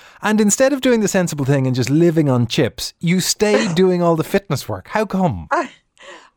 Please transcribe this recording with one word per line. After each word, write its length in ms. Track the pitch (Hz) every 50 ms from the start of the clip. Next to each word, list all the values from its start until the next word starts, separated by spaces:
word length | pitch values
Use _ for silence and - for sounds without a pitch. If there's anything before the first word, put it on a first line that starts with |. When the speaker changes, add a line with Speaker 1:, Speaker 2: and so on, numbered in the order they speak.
| - - - -
Speaker 1:
and 180 | - 202 214 208
instead 340 | 220 202 - - 262 269 285
of 80 | 262
doing 180 | 262 262 240 226
the 80 | 208 208
sensible 380 | - 190 180 170 160 143 135
thing 200 | 127 143 139 131
and 100 | 131 127
just 140 | 127 120 120
living 400 | 139 160 170 175 160 165 151 139
on 160 | 127 120 120
chips, 480 | - - - 131 107 - - - - - _
you 200 | - 165 180 185
stay 540 | - - - - 214 208 208 208 226 196 165
Speaker 2:
<laughs> 0 |
Speaker 1:
doing 300 | 175 185 185 180 175 175
all 120 | 170 165
the 80 | 156 151
fitness 460 | - - 196 - - 147 123 - -
work. 200 | 104 - - -
How 180 | - 214 220 -
come? 400 | - 190 190 165 104 87 80 -
Speaker 2:
I, 220 | 277 339 285 - - _ _ _ _ _ - - - - - _ _